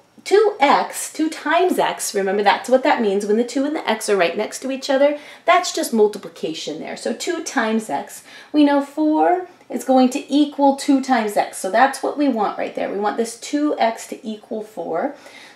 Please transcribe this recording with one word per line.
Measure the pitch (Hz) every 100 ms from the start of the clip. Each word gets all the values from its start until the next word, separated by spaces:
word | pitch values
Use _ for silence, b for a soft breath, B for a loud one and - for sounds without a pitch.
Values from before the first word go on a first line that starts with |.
| _ _
two | - 392 427 -
x, | 285 233 - - -
two | - 311
times | - 294 339 370 247
x, | 160 - -
remember | 202 190 202
that's | 202 - -
what | 254
that | 294 240
means | 214 196 202
when | 214
the |
two | 240 277 285
and | 302
the | -
x | 220 -
are | 202
right | 170 196
next | 170 -
to | 262
each | 269 -
other, | 269 285 294 B B
that's | - 349 359
just | - 311
multiplication | 226 208 202 165 - 170 160 - 156
there. | - 165
So | 220
two | 233 - 330
times | - 262 220 220 -
x, | 240 202 - - B B
we | 302
know | 285 285
four | 277 - 302 311 339 359 359 - -
is | 233
going | - 262 254
to | 285 -
equal | 277 294 - 277 269
two | - 269
times | 262 247 214 208
x. | - -
So | 190
that's | 220 262 -
what | - 277
we | 285
want | 226 185 -
right | -
there. | - 175
We | 185
want | 208 -
this | 226 -
two | - 294 302 -
x | 226 226 -
to | - 220
equal | 214 - 220
four. | 208 - 170 165 277 - B B B